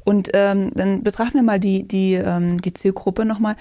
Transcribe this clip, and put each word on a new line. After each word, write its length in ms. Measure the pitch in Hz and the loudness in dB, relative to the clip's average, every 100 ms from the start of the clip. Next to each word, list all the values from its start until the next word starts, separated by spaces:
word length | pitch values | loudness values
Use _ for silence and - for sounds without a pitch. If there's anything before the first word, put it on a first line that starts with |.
Und, 260 | - 202 190 | 0 0 2
ähm, 380 | 196 202 196 190 - | 2 4 2 -2 -2
dann 260 | 190 196 | 0 0
betrachten 320 | 208 - 233 | -2 -2 0
wir 80 | 285 | 2
mal 160 | 226 202 | 2 2
die, 300 | 196 190 190 | 2 0 -2
die, 260 | 190 190 | 0 0
ähm, 460 | 185 190 175 175 175 | 0 0 0 0 -2
die 120 | 180 | -4
Zielgruppe 520 | - 196 190 - 185 | -2 -2 -2 -2 -2
nochmal. 320 | 220 208 214 214 | -2 0 -2 -4